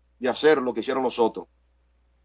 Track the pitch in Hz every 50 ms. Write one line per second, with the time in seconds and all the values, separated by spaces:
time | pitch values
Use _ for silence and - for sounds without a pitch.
0 | _ _ _ - 120 127 113 - 143 156 156 135 127 123 110 113 101 - 131 127
1 | 131 120 - - 113 107 - 92 87 _ _ _ _ _ _ _ _ _ _ _
2 | _ _ _ _